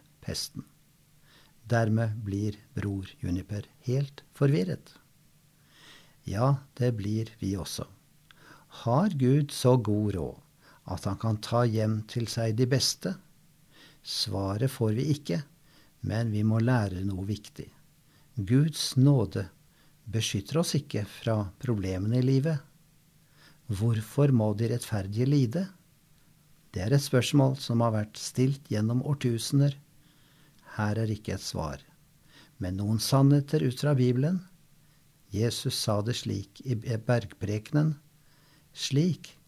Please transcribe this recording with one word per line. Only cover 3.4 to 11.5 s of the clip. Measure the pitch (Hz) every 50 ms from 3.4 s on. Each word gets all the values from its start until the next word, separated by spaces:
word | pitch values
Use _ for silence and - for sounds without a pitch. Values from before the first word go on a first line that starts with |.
| 87 - 104 104 - - _ _ -
helt | 123 123 139 143 - - - - _ _
forvirret. | - 143 139 143 170 185 180 139 - - - - - _ _ _ _ _ _ _ _ _ _ _ _ _ _ _ - - - - - - - _ _ -
Ja, | - 92 104 123 139 139 - - - _ -
det | 123 127 120
blir | 104 98 101 107 113 113 113 - -
vi | 95 95 98
også. | 92 - - - - - - - _ _ _ _ _ _ _ - - - - - - - _ - - -
Har | 117 120 147 202 214
Gud | 170 135 127 123 139 151 143 -
så | - - - 127 127
god | 123 104 104 104 104 107 104 95
råd | 87 69 - - - - _ _ _ _ - - - - -
at | 92 90 -
han | 101 98 -
kan | - 113 107
ta | 107 - -